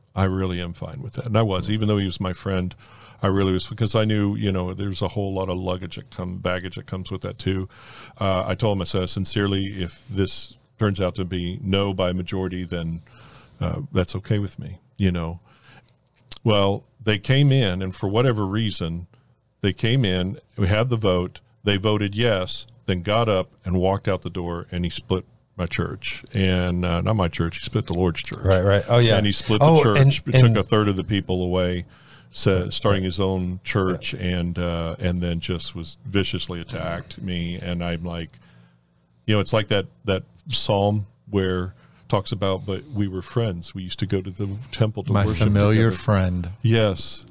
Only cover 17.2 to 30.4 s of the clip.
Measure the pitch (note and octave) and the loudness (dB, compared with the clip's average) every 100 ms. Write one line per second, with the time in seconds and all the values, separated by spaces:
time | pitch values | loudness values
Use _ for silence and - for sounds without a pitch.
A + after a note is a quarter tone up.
17.2 | - C3+ C#3+ C3+ G#2 F2+ F#2+ - G2 G#2+ | 2 4 6 4 2 0 -4 -4 -2 2
18.2 | C3 G#2+ F#2+ G#2+ G#2+ - E2+ E2+ F2 _ | 2 0 0 -2 -2 -4 -6 -6 -10 _
19.2 | _ _ _ _ G2+ - A2+ C3+ G#2 F#2 | _ _ _ _ -2 0 0 2 2 2
20.2 | F#2 C3+ _ - F#2+ G#2+ B2 A2+ G2+ F2+ | -2 -6 _ -2 2 2 2 0 2 2
21.2 | F2+ - _ _ G2+ G2 G#2+ G#2 G2+ G#2 | 0 -8 _ _ -2 0 2 2 0 0
22.2 | A#2+ F#2+ F#2 - - - - F#2 F#2+ A2 | 0 0 -2 -8 -12 -10 -4 -2 2 2
23.2 | A2 F#2+ F2+ _ F2 F2+ F#2 G2 - F#2 | 4 2 0 _ -2 2 2 2 0 -2
24.2 | F2 F2+ E2+ E2+ - F2 F2 - - F#2 | -4 -8 -6 -8 -6 -4 -4 -4 -2 -2
25.2 | - _ _ - F2 - F2 - - - | -4 _ _ -8 -4 -2 -4 -4 -10 -10
26.2 | - G#2 F#2 F#2 F2+ F2 F2+ E2+ F#2+ A2 | -4 2 2 2 0 0 0 0 0 0
27.2 | E2+ - E2+ - - - - F2 F2+ D#2+ | 0 -2 -4 -4 -4 -4 -2 0 0 0
28.2 | - - F#2+ F#2+ G2 G2+ - A#2+ A#2 G2+ | -8 -2 2 4 4 2 4 4 6 4
29.2 | G#2 - - G#2+ D3 D#3+ B2+ G#2 C3+ C#3 | 2 0 2 4 6 8 6 6 6 4
30.2 | C#3 B2+ | 4 6